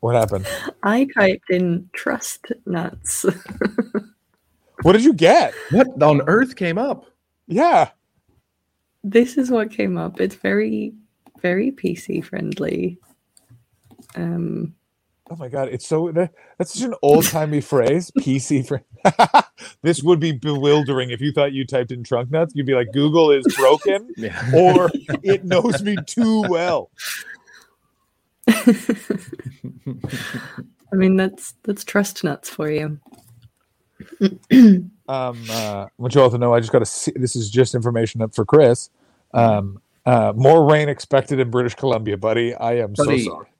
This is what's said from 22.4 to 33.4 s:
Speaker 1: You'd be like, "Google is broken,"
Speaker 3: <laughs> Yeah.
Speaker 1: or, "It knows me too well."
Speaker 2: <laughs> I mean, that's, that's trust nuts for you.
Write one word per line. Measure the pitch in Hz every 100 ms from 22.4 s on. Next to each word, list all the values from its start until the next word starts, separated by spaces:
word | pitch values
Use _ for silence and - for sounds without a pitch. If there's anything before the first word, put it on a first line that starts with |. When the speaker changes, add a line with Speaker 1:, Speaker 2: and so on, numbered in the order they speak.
| 165
Speaker 1:
You'd | 135 135
be |
like, | 131 120
"Google | 120 147 160 156
is | 143 120 -
broken," | 131 147 - 196 233
Speaker 3:
<laughs> | -
Yeah. | 110 85 117
Speaker 1:
or, | 147 185 185 175 - - 143
"It | 196 196
knows | 190 180 233 -
me | 202 202 151
too | - 226 220 202
well." | 170 175 156 98 _ - - - - _ - _ _ _ _ _ _ _ _ -
Speaker 2:
<laughs> | 226 - 202 - 233 - 202 - - - - - - - 131 - 123 - - - - - _ _
I | 190
mean, | 185 190
that's, | 190 - - -
that's | - 202
trust | - 208 202 -
nuts | 165 139 -
for | - 151
you. | 151 151 151 _ _ _ _